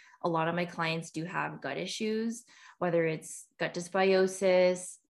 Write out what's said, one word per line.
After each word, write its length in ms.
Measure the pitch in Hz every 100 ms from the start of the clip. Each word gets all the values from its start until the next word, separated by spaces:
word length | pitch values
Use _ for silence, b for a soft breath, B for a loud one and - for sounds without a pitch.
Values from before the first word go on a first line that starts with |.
| b b
a 80 | 175
lot 180 | 165 160
of 80 | 170
my 80 |
clients 480 | 175 - 165 165 160
do 140 | 160 170
have 340 | 165 151 156
gut 160 | 135 143
issues, 680 | 185 - 220 220 226 226 - b b b
whether 260 | 175 170 165
it's 400 | 160 - - - _
gut 140 | 160
dysbiosis, 1300 | 175 175 190 190 190 190 190 190 180 180 180 - - _